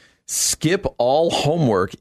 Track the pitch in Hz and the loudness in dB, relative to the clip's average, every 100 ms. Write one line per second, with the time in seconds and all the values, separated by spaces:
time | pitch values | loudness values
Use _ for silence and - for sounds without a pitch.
0 | _ _ - - - - 156 190 135 - | _ _ -10 -4 -4 -2 -2 -2 -2 -2
1 | 120 147 170 - 143 170 131 95 98 - | 0 2 2 0 0 0 2 2 0 -2